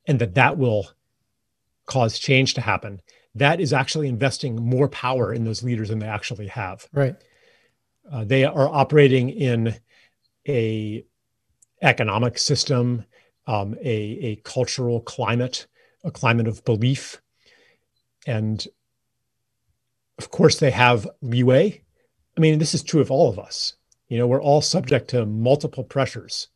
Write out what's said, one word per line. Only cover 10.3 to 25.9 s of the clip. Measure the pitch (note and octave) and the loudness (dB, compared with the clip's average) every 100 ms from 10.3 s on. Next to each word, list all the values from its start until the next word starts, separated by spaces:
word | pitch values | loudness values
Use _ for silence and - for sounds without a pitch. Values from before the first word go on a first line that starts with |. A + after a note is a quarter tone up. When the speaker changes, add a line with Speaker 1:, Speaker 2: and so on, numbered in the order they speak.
| _ - | _ -4
Speaker 1:
a | C3+ A2+ A2 G#2+ A2 - _ _ _ _ _ _ _ | -2 -2 -2 -6 -8 -12 _ _ _ _ _ _ _
economic | E3 B2 A2+ G2+ A#2+ - | 2 2 2 0 0 0
system, | - C#3+ - C3 A#2+ A#2+ - _ _ _ - | -2 0 0 0 0 -2 -6 _ _ _ -6
um, | G#2+ G2 A2 | -4 -4 -6
a, | C#3+ | -4
a | G#2+ G#2 B2 C3+ G#2+ | -4 -4 -8 -8 -8
cultural | - - B2 - A#2+ A#2 | -8 -4 -4 -2 -2 -2
climate, | - - A2 A#2 B2+ - - _ _ _ | -4 -6 -2 0 -2 -6 -14 _ _ _
a | F3 | -10
climate | - B2+ A#2 A2+ | -2 0 2 0
of | G#2+ | -2
belief. | - A2 A#2+ C3+ - - _ _ _ _ _ _ _ _ _ _ - | -2 0 0 -2 -6 -18 _ _ _ _ _ _ _ _ _ _ -6
And | A2+ A2 G#2+ - - _ _ _ _ _ _ _ _ _ _ _ _ _ - | -4 -2 -4 -8 -18 _ _ _ _ _ _ _ _ _ _ _ _ _ -18
of | - | -8
course | - E3 - | 4 4 4
they | C#3+ | 2
have | B2 B2 A#2+ G2+ - | 4 4 4 0 -10
leeway. | C3 A#2+ B2 B2+ G3+ - _ _ _ _ _ - | -4 2 4 4 4 -2 _ _ _ _ _ 2
I | |
mean, | D#3+ D#3 | 4 4
this | D#3 | 0
is | E3 | -2
true | - D#3+ | 0 2
of | C3 | 2
all | C3+ D#3 | 4 2
of | F#2+ | 0
us. | - - - - _ _ - | -8 -10 -10 -10 _ _ -6
You | A#2 | -2
know, | B2 | 0
we're | C3 | 2
all | D3 D3 | 4 2
subject | D3 D3+ B2+ C3+ - | 2 -2 0 -2 0
to | B2+ A2 | -2 -2
multiple | G#2+ A#2 C#3+ D3+ - | 0 2 2 0 -8
pressures | A#2+ | -6